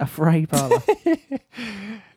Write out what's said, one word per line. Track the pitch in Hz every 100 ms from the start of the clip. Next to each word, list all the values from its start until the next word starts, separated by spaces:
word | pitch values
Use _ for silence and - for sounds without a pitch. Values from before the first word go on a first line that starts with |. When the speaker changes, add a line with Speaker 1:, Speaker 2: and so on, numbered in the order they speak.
Speaker 1:
Affray | 131 - 160 165 156
Parlour. | 143 135 466 -
Speaker 2:
<laughs> | - 339 330 - 269 _ - 226 202 202 220 _